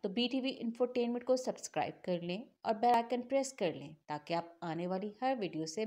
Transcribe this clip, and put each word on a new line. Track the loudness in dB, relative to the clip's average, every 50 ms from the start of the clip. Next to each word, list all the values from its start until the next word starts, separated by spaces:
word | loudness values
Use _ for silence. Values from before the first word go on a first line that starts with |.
| -6
तो | -2
बीटीवी | 2 2 2 2 2 0 0 0 -4 -2
इंफोटेनमेंट | -4 -6 0 0 0 0 2 0 0 2 0 -2 2
को | 2 2
सब्सक्राइब | 2 2 -2 -4 -4 -8 -4 -2 0 0 0 -4 -6 -2
कर | -2 -2 0 0
लें | -2 -4 -4 -6 -10 _ _ -2
और | -2 0
बेल | 4 6 6 6
आइकन | 6 4 2 -2 -2 -2
प्रेस | 2 2 2 2 0 -2 0
कर | 0 0 0
लें | -2 -8 -12 -14 -18 _ -8
ताकि | -8 -6 -2 0 -2
आप | -2 -2 -4 -12 -8 -6
आने | -4 -2 -2 -2
वाली | -2 -2 -2 -2 -6 -6 0 0
हर | 0 2
वीडियो | 2 0 -4 -2 -4 -4
से | -4 -2 -2 -4